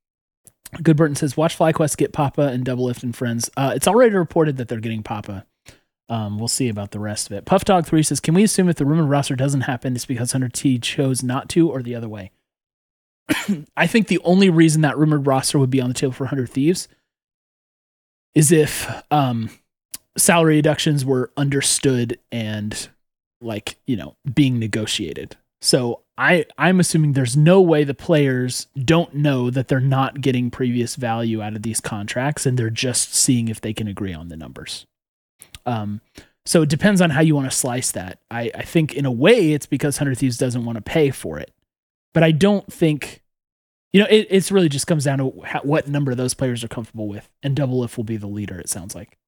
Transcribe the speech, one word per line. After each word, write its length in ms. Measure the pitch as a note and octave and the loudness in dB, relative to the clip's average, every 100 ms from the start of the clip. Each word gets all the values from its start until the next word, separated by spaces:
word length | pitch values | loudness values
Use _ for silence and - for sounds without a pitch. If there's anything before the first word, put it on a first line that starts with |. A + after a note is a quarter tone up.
| _ _ _ _ _ _ - - | _ _ _ _ _ _ -18 -2
Good 140 | E3 D3+ | 2 4
Burton 200 | D#3+ C#3+ | 2 0
says, 200 | D3 B2+ | -2 0
"Watch 200 | D#3+ - | 0 2
FlyQuest 400 | D#3+ D3+ D#3 - | 0 2 0 0
get 160 | C#3+ | -2
Papa 300 | - C#3 - | -2 -2 0
and 220 | C#3+ B2+ | 0 0
Doublelift 380 | B2+ B2 B2 A#2+ | -2 -2 -2 -4
and 140 | B2+ A#2 | -8 -6
friends." 340 | A#2+ A#2 - - | -4 -4 -6 -4
Uh, 160 | C3+ | -2
it's 140 | A2 - | 0 2
already 260 | A#3 B3 | 4 4
reported 440 | G3 E3 E3+ D#3 C3 | 4 0 0 0 -2
that 100 | A#2+ | -6
they're 120 | A#2+ | -6
getting 220 | A2+ A2 | -6 -6
Papa. 440 | G#2 A2 G#2+ G2 - _ - - _ _ - | -6 -10 -10 -12 -16 _ -20 -20 _ _ -8
Um, 280 | A#2 G#2 G#2 | -6 -4 -4
we'll 100 | A#2 | -4
see 200 | - B2+ | -2 -2
about 220 | G#2 G2+ | -4 -8
the 100 | G#2 | -8
rest 300 | G#2 G#2 - | -8 -8 -8
of 60 | G2+ | -10
it. 100 | - | 0
Puff 180 | G3 | 0
Dog 220 | - F#3 D#3+ | 4 2 4
three 160 | D#3+ | 2
says, 180 | D3 C#3 | 2 0
"Can 140 | - | 2
we 80 | E3 | 4
assume 260 | G#3+ - F#3 | 4 4 2
if 80 | D#3+ | 2
the 80 | |
rumored 240 | C#3 D#3+ D3 | 2 2 4
roster 260 | C#3+ C3+ | 2 0
doesn't 280 | C3 C#3 C#3 | 0 0 0
happen, 340 | B2+ B2 C3+ B2 | -2 -4 -4 -4
it's 80 | |
because 280 | - B2 B2 | -4 -4 -2
Hunter 180 | C3+ B2+ | -2 -2
T 280 | - C#3+ B2+ | -2 0 0
chose 440 | - - C3+ B2+ | -2 -2 0 0
not 260 | B2+ C3 - | -2 -4 -2
to, 200 | F3+ E3 | 2 2
or 120 | C3 | 0
the 120 | A#2+ | -6
other 140 | A#2+ A2+ | -8 -10
way?" 240 | G#2 G2 _ _ _ _ _ _ _ _ _ - | -12 -14 _ _ _ _ _ _ _ _ _ -6
<clears throat> 480 | - - F3 D3+ - | -4 -2 -4 -4 -2
I 100 | E3+ | 2
think 220 | A#3 G3 | 2 2
the 120 | F#3 | 0
only 260 | E3 F#3 G3 | 2 4 6
reason 320 | E3 D#3+ D#3 | 6 6 4
that 160 | D3+ B2+ | 2 2
rumored 280 | D3+ D3+ C#3 | 2 2 2
roster 320 | C3 - D3+ | 0 2 2
would 120 | C3 | 2
be 100 | C3 | 2
on 80 | B2 | 0
the 60 | |
table 180 | B2+ C#3 | -2 -4
for 140 | B2+ B2+ | -4 -4
Hundred 240 | C#3 A#2+ | -4 -4
Thieves 360 | - D3 F#3 - _ _ _ _ _ _ _ _ _ _ _ _ _ _ | 0 0 0 -4 _ _ _ _ _ _ _ _ _ _ _ _ _ _
is 180 | D#3 D3 | 2 4
if, 380 | D#3+ C#3+ - - A#2 - | 4 4 -2 -8 -12 -2
um, 400 | D3 C3+ A#2 A2 - _ _ _ - _ - | 0 0 -2 -6 -12 _ _ _ -20 _ 0
salary 400 | - E3+ D#3+ D3+ | 2 4 4 4
deductions 480 | D3+ C#3+ - D3 | 2 0 0 0
were 260 | C3 C3 B2+ - | 0 -2 -2 -2
understood 840 | C#3+ C#3 C3 - C#3 B2+ A#2+ A#2+ _ | -2 0 -2 0 0 0 -2 -6 _
and, 560 | A#2 A2 G#2+ G#2+ G#2+ - _ _ _ _ _ | -8 -6 -6 -6 -8 -12 _ _ _ _ _
like, 360 | A#2 G#2 - - - | -10 -8 -10 -10 -6
you 100 | A2+ | -6
know, 200 | C2+ - - | -8 -12 -2
being 240 | A#2+ C3+ A#2+ | 2 2 2
negotiated. 800 | A2 A2+ G#2 - F2 - - - _ _ | -2 -4 -4 -4 -6 -8 -14 -18 _ _
So 420 | - D#3 A#2+ A#2 _ - | 0 2 0 -6 _ -2
I, 300 | C3 F3 - - | 2 2 0 0
I'm 240 | D#3 F#3 | 2 4
assuming 320 | E3+ E3 D3+ | 2 2 2
there's 240 | C#3 B2 C3+ | 2 2 4
no 240 | D3+ F#3+ | 6 8
way 240 | F3+ D#3 | 6 4
the 100 | D3 | 2
players 720 | C3 - D#3+ C#3+ B2+ B2+ - - - | -2 0 2 2 0 -2 -6 -8 -2
don't 380 | B2 D#3+ E3+ | 2 2 2
know 360 | C#3+ D3 C3 B2 | 0 0 2 0
that 180 | B2+ B2 | -2 0
they're 120 | C3+ | 0
not 400 | C3+ C3 C3+ C#3+ | 2 2 0 -2
getting 300 | C3 B2 A#2+ | 0 0 -2
previous 460 | - B2+ A#2+ A#2 - | -2 -2 0 -2 -4
value 460 | A#2+ A2+ A#2 A2 | -4 -2 -2 -4
out 120 | G#2+ | -6
of 80 | A2 | -8
these 180 | A2+ G#2+ | -6 -6
contracts, 680 | - A2 G#2 - C3+ D3 C#3 | -6 -8 -6 -4 -4 -2 -2
and 120 | B2+ | 0
they're 120 | A2+ | 0
just 440 | A2+ B2+ B2 - | -2 -4 -2 -2
seeing 340 | - - B2 A2+ | 0 2 2 0
if 120 | G#2+ | -4
they 120 | A#2 | -6
can 160 | G#2+ G#2+ | -6 -6
agree 260 | F#2+ G2 | -6 -8
on 140 | D#2+ E2+ | -8 -12
the 80 | D#2+ | -14
numbers. 500 | C#2 C2 - - - _ _ _ _ _ - - - | -16 -16 -14 -14 -16 _ _ _ _ _ -20 -12 -6
Um, 340 | A2+ G#2 G#2 - - - _ - | -6 -6 -8 -12 -20 -20 _ -2
so 160 | F3 | 2
it 60 | D3+ | 2
depends 320 | E3 G#3 G3 | 2 2 4
on 100 | F3 | 4
how 100 | C#3+ | 4
you 140 | D#3+ | 4
wanna 160 | D3 C3 | 2 0
slice 420 | - C3+ A#2+ - | -2 -4 -4 -6
that. 280 | - F2+ - - | -6 -10 -14 -12
I, 200 | A#2 A#2 | -8 -8
I 80 | - | -8
think 320 | - E3+ D#3 | -2 0 0
in 100 | C3 | -2
a 80 | C#3 | -4
way 400 | A#2 D#3 A#3+ D#3+ | 2 4 6 4
it's 140 | D3+ - | 0 -2
because 320 | C3+ D3 C#3 | -2 -2 -2
Hundred 200 | C#3+ B2+ | -2 0
Thieves 200 | C3+ A#2+ | -2 0
doesn't 260 | C3 A#2+ | -2 -2
wanna 160 | A#2 A#2 | -4 -6
pay 300 | - E3 D3 | -2 2 2
for 280 | - F2 D2+ | 0 -8 -10
it, 140 | - _ _ _ _ _ _ | -12 _ _ _ _ _ _
but 80 | E3 | 2
I 100 | D#3+ | 4
don't 400 | D#3 G3 G3+ - | 4 4 2 -2
think, 500 | - E3 D3 - - _ _ _ _ _ _ _ | 0 0 0 -6 -16 _ _ _ _ _ _ _
you 80 | G3 | 4
know, 80 | G3+ | 6
it, 180 | G#3+ G#3 | 4 4
it's 200 | F#3+ E3+ | 2 2
really 180 | G3 E3+ | 2 2
just 180 | C#3 - | 0 -2
comes 180 | E3 | 0
down 140 | C#3 C3+ | 0 0
to 240 | C3 - | -2 -6
how, 160 | - - | -8 -6
what 280 | C3+ D#3 C#3+ | 0 0 0
number 260 | C#3+ C#3 | -2 0
those 200 | B2 B2+ | -2 -4
players 300 | - C3 A#2+ | -2 -4 -4
are 40 | A2+ | -8
comfortable 400 | - A2 A2+ G#2 | -10 -12 -10 -10
with, 200 | G2+ - _ | -10 -14 _
and 140 | C#3 C#3 | -4 -2
Doublelift 400 | C3+ B2+ A#2+ - | 0 -2 -2 -4
will 80 | |
be 120 | G#2+ A2 | -6 -6
the 100 | G2+ | -8
leader, 320 | G2+ G2 F#2 | -8 -8 -8
it 100 | - | -10
sounds 260 | G#2 F#2 | -10 -10
like. 240 | - - _ | -14 -18 _